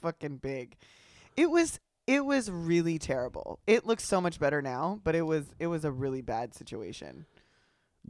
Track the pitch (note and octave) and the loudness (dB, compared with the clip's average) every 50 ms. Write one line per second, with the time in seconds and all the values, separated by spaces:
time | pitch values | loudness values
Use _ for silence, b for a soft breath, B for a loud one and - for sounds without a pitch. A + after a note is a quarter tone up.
0 | - E3+ D#3+ - D#3 D3 C#3 A#2+ - C#3 C3+ C3 B2 A#2+ - _ b b b b | -6 -6 -6 -6 -8 -10 -8 -8 -8 -6 -6 -6 -8 -12 -16 _ b b b b
1 | b b b b b b b - E4+ D#4+ E4 E4+ E4 - - - _ _ _ _ | b b b b b b b 4 4 6 6 4 4 2 0 -10 _ _ _ _
2 | - - C4+ C#4+ C#4 C#4 C#4 C4+ A3 G#3 F3+ E3+ E3 E3 E3+ E3+ E3 E3+ E3 D3+ | 0 2 2 2 4 2 2 2 0 -2 -4 -2 2 4 4 4 4 2 0 -2
3 | - - C3+ B2 B2 B2 - - - - - - - G#3 A3 A#3+ - A3 A3+ - | -2 -2 -2 -2 -2 -4 -6 -8 -10 -10 -10 -2 4 4 4 4 4 2 -2 0
4 | - - G3+ F#3 F3+ F3 E3 - D#3 C#3+ D3 D3 C#3 C3 B2 B2+ D#3 F3+ G#3 G#3 | 0 2 2 2 2 2 0 2 2 2 2 2 0 -2 -2 -2 -2 -2 -2 -2
5 | F#3+ D#3+ D#3+ E3 E3 D#3+ D#3+ D3+ C#3+ - - - D#3+ E3+ E3+ D#3 D#3 D3 C3 B2+ | -2 0 2 2 2 2 0 0 -2 -4 -8 -4 -4 -2 -2 -2 -2 -4 -2 -2
6 | C#3 C3+ C3 C3 A#2+ - A2 A2+ B2 A2+ - - - - - G#2+ G#2 F#2 A2 - | -2 -2 -2 -4 -4 -4 -4 -4 -4 -6 -8 -14 -14 -10 -10 -8 -8 -8 -10 -12
7 | - C#2 B1+ - D#3 _ _ _ _ _ _ _ _ _ _ _ _ _ _ _ | -12 -14 -14 -16 -18 _ _ _ _ _ _ _ _ _ _ _ _ _ _ _
8 | - | -6